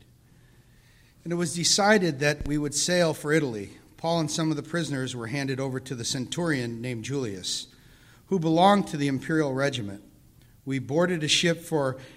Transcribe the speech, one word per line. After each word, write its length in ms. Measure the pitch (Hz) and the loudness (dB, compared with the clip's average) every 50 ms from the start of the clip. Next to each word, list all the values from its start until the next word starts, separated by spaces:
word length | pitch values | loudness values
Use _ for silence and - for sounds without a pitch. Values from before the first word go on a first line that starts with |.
| _ _ _ _ _ _ - - - - _ - - _ - - _ _ - - _ _ _ _ - | _ _ _ _ _ _ -20 -20 -20 -20 _ -20 -20 _ -20 -20 _ _ -20 -20 _ _ _ _ -8
And 80 | 170 170 | -4 -2
it 40 | |
was 180 | 175 175 165 165 | -2 -2 -2 -2
decided 680 | 175 160 - - - 196 202 220 214 185 160 143 127 | -2 0 2 4 4 6 6 6 6 4 2 0 2
that 260 | 147 147 151 147 - | 2 2 2 0 0
we 120 | 143 147 151 | -2 0 0
would 160 | 147 143 135 | 0 -2 -2
sail 400 | - - - 180 180 175 160 147 | -2 0 2 4 4 4 2 0
for 180 | - - 147 151 | -2 0 2 2
Italy. 380 | 160 151 131 113 104 98 92 - - - - - | 4 2 2 -2 -6 -8 -10 -12 -18 -20 -20 -12
Paul 240 | - - 165 170 170 | -6 -2 0 0 2
and 100 | 156 147 | 0 0
some 200 | - - 160 156 | 0 0 0 0
of 80 | 151 143 | 0 -2
the 40 | 139 | -4
prisoners 540 | - - 175 160 151 143 131 131 123 117 | -4 -4 -4 -2 -2 -4 -4 -4 -4 -6
were 120 | 123 113 107 | -8 -8 -6
handed 300 | 110 143 139 135 135 127 | -4 -4 -2 -2 -2 -2
over 220 | 135 135 127 131 | -4 -4 -4 -6
to 140 | 131 - 139 | -8 -8 -8
the 100 | 117 113 | -6 -4
centurion 800 | - - 135 123 - - 165 175 170 147 131 120 117 117 113 117 | -4 -4 -4 -4 -4 -4 -2 0 0 0 0 -2 -4 -6 -6 -6
named 220 | 127 123 113 107 | -6 -6 -6 -6
Julius, 640 | 113 139 143 127 107 98 92 87 - - - - - - - - - - - - - - - - | -6 -4 -4 -4 -4 -6 -6 -6 -6 -6 -6 -8 -10 -18 -20 -20 -20 -20 -20 -20 -20 -20 -20 -6
who 120 | - 190 190 | -2 -2 0
belonged 480 | 156 165 160 165 180 196 202 202 175 - | 2 2 4 6 6 6 6 6 2 0
to 100 | - 147 | -2 -2
the 100 | 143 143 | 0 0
imperial 460 | 139 131 - - 160 156 151 139 131 | 0 -2 -2 -2 0 0 0 0 0
regiment. 480 | 131 139 139 127 123 104 98 98 101 - - - - - - _ - - - _ _ - | 0 0 0 -2 -2 -6 -8 -10 -12 -16 -20 -20 -20 -20 -20 _ -20 -20 -20 _ _ -6
We 120 | 131 135 135 | -4 -4 -4
boarded 460 | 117 110 135 165 180 180 185 165 151 | -2 0 2 2 2 2 2 0 0
a 40 | 143 | 2
ship 340 | - - - 170 165 170 - | 2 4 4 2 2 0 -2
for 340 | - 160 151 139 131 127 - - - - | -2 0 0 0 0 -2 -6 -10 -18 -20